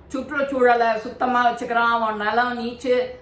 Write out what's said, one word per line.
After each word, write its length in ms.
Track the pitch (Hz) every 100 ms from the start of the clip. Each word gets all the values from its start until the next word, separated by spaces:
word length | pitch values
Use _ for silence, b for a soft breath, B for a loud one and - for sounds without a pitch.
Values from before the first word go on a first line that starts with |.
| -
சுற்றுச்சூழலை 880 | 262 262 294 277 262 247 240 226 220
சுத்தமா 520 | 254 - 247 247 240
வச்சுக்கிறான், 400 | 240 247 233 233
அவன் 260 | 233 226 214
நிலம் 440 | 208 226 247 233
நீச்சு, 460 | 233 247 262 247 - -